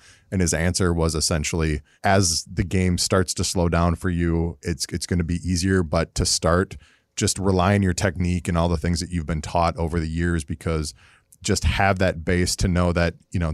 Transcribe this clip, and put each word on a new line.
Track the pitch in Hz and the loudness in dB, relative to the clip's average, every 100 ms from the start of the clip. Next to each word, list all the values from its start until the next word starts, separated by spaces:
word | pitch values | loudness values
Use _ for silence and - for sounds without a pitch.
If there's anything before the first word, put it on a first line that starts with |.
| - - - | -20 -20 -4
And | 98 | 0
his | 85 | 0
answer | 78 87 87 90 | 2 0 0 0
was | 85 80 | 2 0
essentially, | 78 - 82 - 85 80 76 - _ | 0 -2 -2 -2 -2 -2 -2 -8 _
as | 101 98 95 80 - | 2 2 2 -2 -6
the | 90 | -6
game | 92 95 92 87 | -2 0 2 0
starts | - 95 90 | 2 0 0
to | - | -2
slow | 92 98 87 | -4 0 0
down | 85 87 | 2 2
for | 82 95 | 0 -2
you, | 85 85 82 85 - | 0 0 0 -2 -4
it's, | - 76 - | -6 -6 -4
it's | 92 - | -6 -2
gonna | 90 | -2
be | 80 87 87 | -2 -2 -2
easier. | 90 95 95 | 0 2 2
But | 80 82 82 - | 2 0 0 -2
to | 92 | -2
start, | - 82 85 95 - _ _ _ | 0 2 2 2 -6 _ _ _
just | - 104 - | -4 -2 0
rely | 95 92 90 | 2 4 4
on | 101 | 4
your | 95 | 2
technique | 87 95 82 90 90 - | 2 0 0 0 0 0
and | 85 | 0
all | 85 | 2
the | 82 | 0
things | 87 87 | 0 -2
that | 90 | -2
you've | 87 78 | -4 -4
been | 82 | -6
taught | - 87 82 82 | -2 0 0 0
over | 82 85 | -2 -2
the | 82 | -2
years, | 82 87 85 | -2 0 0
because | 78 80 90 80 73 - - _ _ - | -4 -6 -4 -2 -4 -8 -20 _ _ -8
just | - 95 | -2 0
have | - - 98 95 | 0 2 2 2
that | 92 82 | 0 -2
base | 80 90 90 - | 0 0 0 0
to | 101 | 0
know | 87 87 | 2 2
that, | 87 85 - _ | 2 0 -2 _
you | 95 | -4
know, | 82 | -2